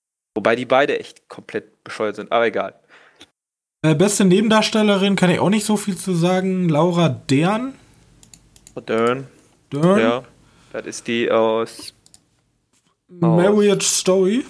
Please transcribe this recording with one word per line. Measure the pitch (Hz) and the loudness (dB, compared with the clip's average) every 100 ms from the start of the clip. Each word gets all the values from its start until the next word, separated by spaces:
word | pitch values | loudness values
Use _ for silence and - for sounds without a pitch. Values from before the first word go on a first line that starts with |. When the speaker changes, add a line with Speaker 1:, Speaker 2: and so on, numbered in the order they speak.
| _ _ _ | _ _ _
Speaker 1:
Wobei | - 104 117 | -4 -2 -2
die | 123 | 0
beide | 131 143 127 | 0 0 -2
echt | - - _ | -8 -20 _
komplett | - - 110 - _ | -20 -10 -10 -10 _
bescheuert | - - 110 101 | -16 -8 -6 -6
sind, | 101 | -4
aber | 117 117 | 0 0
egal. | 98 95 - _ - _ _ - _ _ _ _ _ | -2 -8 -10 _ -20 _ _ -20 _ _ _ _ _
Speaker 2:
Äh, | 156 | -2
beste | 151 202 - 190 | 2 0 2 4
Nebendarstellerin | 190 220 220 208 220 214 202 202 196 | 4 4 2 2 0 2 2 2 2
kann | 175 | 2
ich | 160 | 2
auch | 151 | 0
nicht | 214 | 0
so | 208 208 | 0 -2
viel | 208 180 | -2 -8
zu | 190 | -4
sagen. | 175 175 185 190 185 180 | -2 0 0 -2 -2 0
Laura | 147 175 175 165 | 2 2 2 0
Dern. | 117 - 135 175 220 269 - _ _ _ _ - - _ _ - - - | -2 0 0 2 -2 -6 -14 _ _ _ _ -20 -20 _ _ -18 -16 -4
Speaker 1:
Dern. | 113 117 131 135 _ _ _ - | -2 0 -2 -8 _ _ _ -10
Speaker 2:
Dern. | 143 170 202 | 0 2 4
Speaker 1:
Ja, | 113 123 131 _ _ _ _ | 2 0 -6 _ _ _ _
das | 113 - | -14 -12
ist | - - | -12 -6
die | 117 117 | -2 0
aus, | 113 113 113 113 - - _ _ _ _ _ _ _ _ _ _ _ _ | 2 2 0 -4 -10 -20 _ _ _ _ _ _ _ _ _ _ _ _
aus | 180 | -2
Speaker 2:
Marriage | 170 165 185 208 208 196 - | 0 2 4 4 2 2 0
Story. | - - 190 185 233 | -2 0 2 2 0